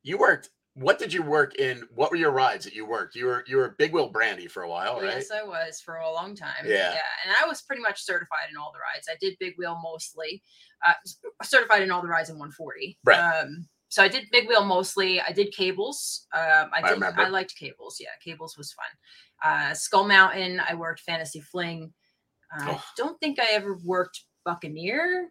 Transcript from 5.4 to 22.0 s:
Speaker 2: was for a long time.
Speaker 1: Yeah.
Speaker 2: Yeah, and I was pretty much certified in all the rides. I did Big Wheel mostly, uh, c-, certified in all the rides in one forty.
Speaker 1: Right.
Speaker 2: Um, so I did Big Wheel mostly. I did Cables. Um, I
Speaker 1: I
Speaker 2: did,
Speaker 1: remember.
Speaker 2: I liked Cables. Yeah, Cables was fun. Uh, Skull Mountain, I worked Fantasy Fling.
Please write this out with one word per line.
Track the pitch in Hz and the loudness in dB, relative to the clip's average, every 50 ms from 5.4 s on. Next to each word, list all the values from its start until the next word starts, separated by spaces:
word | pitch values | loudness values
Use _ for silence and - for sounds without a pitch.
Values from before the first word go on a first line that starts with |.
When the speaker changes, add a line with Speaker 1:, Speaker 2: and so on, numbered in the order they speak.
| 214 | -6
Speaker 2:
was | 202 175 165 165 160 160 - | -6 -6 -6 -6 -6 -8 -14
for | - 175 165 | -14 -12 -10
a | 165 165 160 | -6 -6 -4
long | 160 165 180 196 208 | -4 -6 -8 -8 -12
time. | 202 160 143 131 131 151 | -12 -10 -10 -10 -6 0
Speaker 1:
Yeah. | - 104 98 92 87 85 | 0 2 2 2 0 -2
Speaker 2:
Yeah, | - - - - - 180 | -2 -4 -4 -6 -6 -2
and | 190 202 247 | 0 2 2
I | 311 | 2
was | 330 302 - | 2 -2 -8
pretty | - _ 277 247 233 | -8 _ -8 -2 -2
much | 208 196 - - | -4 -4 -4 -6
certified | - 185 175 170 _ 165 151 147 151 | -4 -4 -4 -4 _ -6 -6 -6 -6
in | 151 | -10
all | 147 151 156 147 | -12 -14 -14 -12
the | 143 | -10
rides. | 127 127 135 147 - | -10 -8 -8 -8 -10
I | 160 160 156 | -10 -8 -4
did | 185 196 190 _ | -4 -6 -4 _
Big | 185 180 180 175 | -10 -10 -8 -8
Wheel | 175 170 170 170 165 | -8 -6 -6 -8 -8
mostly, | 165 160 160 - - - 160 160 156 185 202 _ _ _ _ - _ _ _ - | -10 -10 -10 -12 -14 -10 -10 -10 -10 -10 -14 _ _ _ _ -20 _ _ _ 2
uh, | 170 - - _ | 2 2 2 _
c-, | 180 - _ - - _ _ - | -18 -20 _ -16 -18 _ _ -4
certified | - 277 262 226 214 220 202 190 | 4 4 4 6 6 4 4 6
in | 190 | 2
all | 180 180 | 0 -2
the | 175 | 0
rides | 170 170 165 165 165 | 0 0 -2 -2 -4
in | 160 151 | -10 -14
one | 143 151 | -14 -14
forty. | 143 - 160 139 127 - 131 170 175 _ - | -14 -14 -14 -14 -10 -10 -12 -12 -12 _ 6
Speaker 1:
Right. | - - 170 | 6 8 8
Speaker 2:
Um, | 170 170 160 160 151 135 147 170 165 _ _ _ _ _ | 6 2 2 0 -2 -4 -8 -14 -14 _ _ _ _ _
so | - 208 | 4 4
I | 190 | 4
did | 196 - 262 214 - | 4 4 -2 -4 4
Big | 240 240 233 220 | 4 4 4 6
Wheel | 240 214 202 | 4 4 6
mostly. | 196 185 180 190 - - 196 190 185 185 180 | 4 2 2 0 0 -2 0 0 2 0 0
I | - - | -2 0
did | 170 190 202 202 - | 0 0 0 0 0
Cables. | - 190 185 185 180 208 262 285 - - - - - - _ - | -2 -2 -2 0 -2 -4 -4 -6 -6 -6 -8 -8 -8 -10 _ -2
Um, | 160 | -2
I | 165 160 156 156 151 - - 160 | 4 6 6 6 4 4 -2 0
Speaker 1:
I | |
Speaker 2:
did, | 170 185 185 | 2 2 2
Speaker 1:
remember. | 190 190 185 175 - | 2 0 -2 2 2
Speaker 2:
I | - | 0
liked | 190 190 190 185 185 - | 2 2 -2 -2 -4 -10
Cables. | - 160 - - _ 113 - - - | -14 -14 -16 -14 _ -18 -16 -14 -14
Yeah, | - - - _ _ | -14 -16 -18 _ _
Cables | 170 160 156 160 - - | -16 -14 -14 -16 -18 -16
was | 147 147 143 - | -16 -16 -16 -14
fun. | - - - - _ _ _ - - - _ _ _ - | -12 -14 -14 -14 _ _ _ -20 -20 -20 _ _ _ 0
Uh, | 156 151 151 147 139 156 | 0 2 2 0 -2 -4
Skull | - - - - 190 196 | -4 -4 2 4 4 6
Mountain, | 202 196 190 190 185 - 190 185 185 180 180 160 | 8 10 10 10 8 4 -2 -4 -2 -2 -2 -2
I | - 170 | -4 -4
worked | 165 165 165 165 - | -4 -6 -8 -8 -8
Fantasy | - - 170 165 160 147 - 160 | -6 -6 -6 -6 -6 -8 -10 -14
Fling. | 151 - - 180 170 165 165 165 160 160 _ _ | -16 -10 -6 -6 -6 -4 -6 -10 -12 -16 _ _